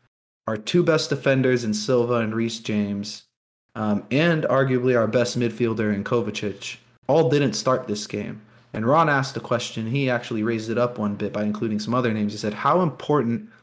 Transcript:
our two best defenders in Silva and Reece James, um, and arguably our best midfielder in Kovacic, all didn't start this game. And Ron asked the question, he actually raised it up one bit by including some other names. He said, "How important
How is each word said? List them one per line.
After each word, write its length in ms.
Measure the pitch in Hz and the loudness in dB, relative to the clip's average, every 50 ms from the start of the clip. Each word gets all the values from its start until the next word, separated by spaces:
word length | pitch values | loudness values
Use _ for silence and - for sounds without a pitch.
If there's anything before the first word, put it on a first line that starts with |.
| _ _ _ _ _ _ _ _ _ - | _ _ _ _ _ _ _ _ _ -6
our 80 | 110 | -6
two 280 | 107 - - - 175 160 | -6 -4 0 2 2 4
best 260 | 156 156 151 160 - | 4 2 2 0 -2
defenders 540 | 147 135 - 143 135 131 131 127 127 123 117 | -4 -2 0 2 2 4 4 2 2 2 0
in 100 | 107 107 | -2 -2
Silva 440 | 107 - - 131 120 120 117 123 117 | -2 0 2 2 2 2 2 0 0
and 180 | 113 110 110 | 0 -2 -2
Reece 240 | 113 113 113 113 - | -2 -2 -2 -4 -6
James, 640 | - - 107 104 101 101 101 101 98 - - - - _ _ _ _ _ _ _ _ _ - | -4 -4 -2 -2 -2 -2 -4 -6 -6 -8 -10 -10 -14 _ _ _ _ _ _ _ _ _ -8
um, 300 | 110 110 107 104 101 - - | -4 -2 0 0 -2 -2 -2
and 320 | 120 143 165 175 165 156 - | 0 2 2 2 2 2 0
arguably 540 | - 127 135 135 131 127 127 123 131 123 120 | 2 2 2 2 2 2 2 2 2 4 4
our 100 | 113 110 | 2 2
best 320 | 110 123 120 117 - 123 | 2 2 2 2 0 0
midfielder 540 | 120 117 107 - 120 113 113 113 110 107 104 | 0 -2 0 0 0 0 0 0 0 0 0
in 100 | 98 101 | -2 -2
Kovacic, 720 | - 123 120 104 107 104 - - 104 95 - - - - - _ _ _ _ _ - | -2 -2 -2 -2 -2 -4 -6 -6 -6 -6 -8 -10 -12 -14 -14 _ _ _ _ _ 2
all 220 | 135 165 156 135 | 2 4 4 4
didn't 240 | 143 147 143 123 104 | 4 4 2 2 0
start 340 | - - 131 127 - - - | 0 0 2 0 0 0 -4
this 180 | 104 104 - | -4 -4 -4
game. 360 | - - 104 98 92 - 107 - - - - _ _ - | -6 -6 -6 -6 -8 -10 -14 -16 -20 -20 -20 _ _ -8
And 120 | 110 107 | -2 2
Ron 240 | 120 143 160 160 151 | 4 4 6 4 4
asked 240 | 143 135 131 131 - | 4 2 0 0 -4
the 60 | - | -6
question, 480 | - - 127 117 - - - 113 110 110 | -2 -2 -2 -2 -2 -4 -6 -6 -4 -4
he 220 | 123 143 135 127 | -2 0 0 0
actually 340 | 123 117 - - 117 110 107 | 0 -2 -2 -4 -4 -2 0
raised 260 | 117 117 110 107 113 | 0 0 -2 -2 -2
it 80 | 113 120 | 0 0
up 220 | 120 120 123 - | 0 0 0 -2
one 160 | 107 101 101 | -2 -2 -2
bit 180 | 90 107 98 - | -2 -4 -4 -4
by 100 | 107 107 | -2 -2
including 360 | 107 104 - 120 110 107 104 | -2 -2 -2 -2 -2 -2 -2
some 160 | - 113 120 | -2 -2 0
other 180 | 127 123 117 107 | 0 0 0 0
names. 200 | 110 104 101 107 | 0 -2 -2 -2
He 40 | 107 | -4
said, 160 | - 107 107 | -4 -6 -4
"How 280 | - - 143 156 180 | -2 0 2 2 4
important 680 | 185 156 135 - - - 147 147 117 117 117 110 107 - - - | 2 0 -2 -4 -2 0 2 2 2 0 -2 -4 -6 -10 -18 -20